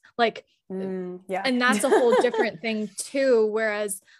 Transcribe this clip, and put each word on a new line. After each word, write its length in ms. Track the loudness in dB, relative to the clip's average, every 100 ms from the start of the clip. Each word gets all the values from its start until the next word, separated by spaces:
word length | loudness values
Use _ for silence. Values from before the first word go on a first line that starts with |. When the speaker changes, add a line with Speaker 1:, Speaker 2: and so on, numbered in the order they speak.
| _ -2
Speaker 1:
Like, 260 | -2 -2 -14 _ -12
Speaker 2:
Mm, 480 | -8 -6 -6 -8 -12 -8
yeah. 160 | -6 -2
Speaker 1:
and 160 | 0
that's 220 | 2 2
a 60 | 4
whole 260 | 4 4 4
Speaker 2:
<laughs> 60 |
Speaker 1:
different 360 | 2 0 -2 -4
thing 300 | -4 -4 -6 -10
too. 480 | -6 0 4 4 2
Whereas, 560 | 0 -2 -2 -6 -8 -14